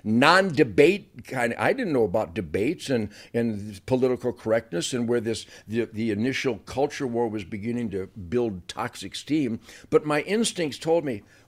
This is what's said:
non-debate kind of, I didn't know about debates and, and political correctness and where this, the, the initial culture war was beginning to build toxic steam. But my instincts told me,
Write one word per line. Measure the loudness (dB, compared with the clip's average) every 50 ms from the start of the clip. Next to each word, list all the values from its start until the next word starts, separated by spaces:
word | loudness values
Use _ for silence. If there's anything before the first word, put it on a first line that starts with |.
non-debate | -2 2 4 6 8 8 8 8 6 4 4 2 2 4 6 6 6 6 6 2 -2 -12 -20 -18 -12 -6
kind | -2 -2 0 0
of, | 0 0
I | 0 0
didn't | 0 0 -2 0
know | 2 2
about | 2 2 2 0 0 -2 -4
debates | -6 -6 -2 -2 -2 0 -2 -2 -4 -4 -2
and, | -2 -2 -2 -4 -8 -14 -12 -6
and | -2 -2 0 -2 -2 -6 -8 -12 -14 -12 -4
political | -2 0 2 2 2 0 0 -4 -4
correctness | -6 -4 -2 0 0 0 0 -2 -6 -6 -4 -4
and | -2 -2 0 0
where | 0 0
this, | 0 -2 -4 -6 -8 -14 -18 -20 -12 -6
the, | -4 -2 -2
the | -2 -4 -4 -2 -2
initial | 0 0 -2 -2 -2 -2 -2 -4 -4 -4
culture | -8 -8 -4 -2 -2 -2 -2 -4 -6
war | -4 -2 -2 -2 -2
was | -4 -6 -8
beginning | -8 -10 -8 -6 -4 -4 -4 -4 -4
to | -4 -6 -8 -8
build | -10 -14 -8 -4 -2 0 0 -2 -4 -6 -10
toxic | -10 -8 -6 -6 -6 -8 -10 -14 -12 -12
steam. | -10 -6 -2 -2 0 0 0 -2 -6 -8 -14 -20 -20 -4 0
But | 0 2 2
my | 2 -2 -2
instincts | -2 0 0 0 0 0 -2 -4 -4 -4 -6 -6
told | -2 0 0 0 0
me, | -2 -4 -6 -8 _ -20 -20 _